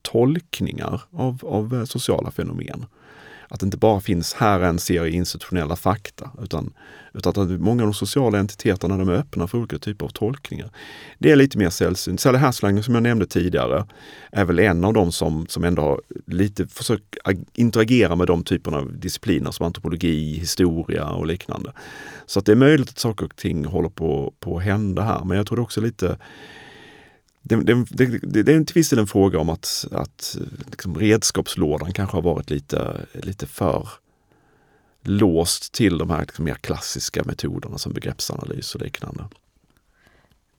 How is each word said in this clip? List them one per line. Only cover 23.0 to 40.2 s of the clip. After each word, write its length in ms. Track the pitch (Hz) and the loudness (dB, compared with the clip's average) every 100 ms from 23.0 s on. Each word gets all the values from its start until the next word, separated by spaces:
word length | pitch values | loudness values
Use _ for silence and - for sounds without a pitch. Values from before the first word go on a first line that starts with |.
| 117 110 | -4 -4
och 100 | - | -8
ting 300 | - 95 82 | -4 -4 -2
håller 240 | 73 87 82 | -2 -2 -2
på, 440 | - 80 69 67 _ | -2 -2 -2 -4 _
på 180 | 87 85 | -8 -4
att 60 | |
hända 380 | 101 101 104 90 | 0 0 0 -2
här, 220 | 107 - | -2 -2
men 140 | 92 92 | -2 -2
jag 100 | 104 | -2
tror 80 | |
det 60 | 117 | -4
också 200 | 117 - | -2 -2
lite, 360 | 113 - 101 95 - - - - - - - - - _ _ _ | -4 -2 -4 -4 -10 -20 -20 -20 -20 -20 -20 -20 -20 _ _ _
det, 120 | - | 0
det, 300 | 113 - 120 120 | 2 4 2 2
det, 160 | - 127 113 | 2 0 0
det, 220 | 95 104 | 0 2
det 100 | 104 | 6
är 100 | 160 | 4
till 100 | 156 | 4
viss 160 | 175 156 | 2 4
del 100 | 120 | 2
en 80 | 104 | 2
fråga 320 | 101 98 87 | 4 4 4
om 100 | 80 | -2
att, 360 | 82 - - - | -4 -6 -6 -6
att, 460 | - - - - - - - - | -6 -6 -10 -12 -10 -12 -12 -16
liksom, 240 | - 92 | -10 -8
redskapslådan 1000 | 78 92 110 - 95 - - 78 76 80 | 0 4 4 2 -2 -4 -2 0 0 -2
kanske 240 | 92 95 87 | -4 -2 0
har 40 | |
varit 280 | 85 80 - | 0 -2 -2
lite, 560 | 73 - - 60 50 - | -6 -2 -4 -2 -8 -12
lite 340 | - - 98 - | -10 -10 -8 -10
för 420 | - 90 - - - _ _ _ _ _ _ _ _ _ _ | -2 0 0 -4 -18 _ _ _ _ _ _ _ _ _ _
låst 720 | - 101 107 82 85 - - | -2 4 4 4 0 -2 -6
till 240 | - 104 82 | 0 2 2
de 120 | 85 | -2
här, 100 | 80 | -2
liksom, 260 | - - | -4 -4
mer 100 | 78 | -6
klassiska 680 | 64 - 78 - 65 - - | -6 -8 -8 -6 -8 -4 -4
metoderna 540 | 71 - - 87 - - | -4 -6 -6 -6 -10 -10
som 160 | - | -8
begreppsanalys 840 | - - - - - - - - | -6 -8 -8 -8 -8 -8 -10 -10
och 60 | - | -10
liknande. 420 | - - - - 95 _ _ _ _ _ _ _ _ _ | -10 -10 -12 -12 -14 _ _ _ _ _ _ _ _ _